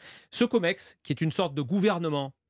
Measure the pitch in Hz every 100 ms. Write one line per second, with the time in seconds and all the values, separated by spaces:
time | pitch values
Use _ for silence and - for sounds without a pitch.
0 | - - - - 240 226 170 - - -
1 | - 135 160 - 175 139 127 196 208 175
2 | 165 143 135 - _